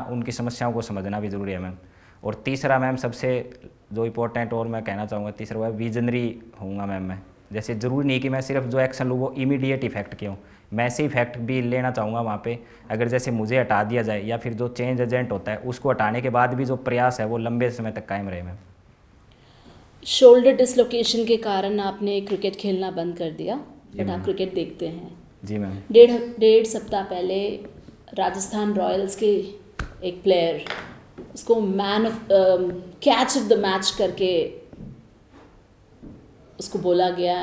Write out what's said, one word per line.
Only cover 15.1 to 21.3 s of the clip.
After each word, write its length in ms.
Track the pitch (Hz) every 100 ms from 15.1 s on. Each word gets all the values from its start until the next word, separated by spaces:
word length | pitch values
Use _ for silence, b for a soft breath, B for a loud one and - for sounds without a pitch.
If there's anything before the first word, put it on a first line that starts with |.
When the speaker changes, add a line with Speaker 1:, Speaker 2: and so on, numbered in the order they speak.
| 123 120
Speaker 1:
होता 200 | 98 104
है 60 | 107 123
उसको 240 | 120 139
हटाने 300 | 107 107 120
के 80 | 127
बाद 240 | 120 123
भी 100 | 131
जो 120 | 127 127
प्रयास 420 | 123 120 123 123
है 60 | 110
वो 120 | 117
लंबे 320 | 117 117 123
समय 220 | 117 110
तक 140 | 110 -
कायम 200 | 101 98
रहे 140 | 90
मैम। 140 | 90 92 - - - _ - - - b b b b b b -
Speaker 2:
Shoulder 520 | - - 254 247 254 247
dislocation 680 | 247 247 233 240 226 226
के 120 | 220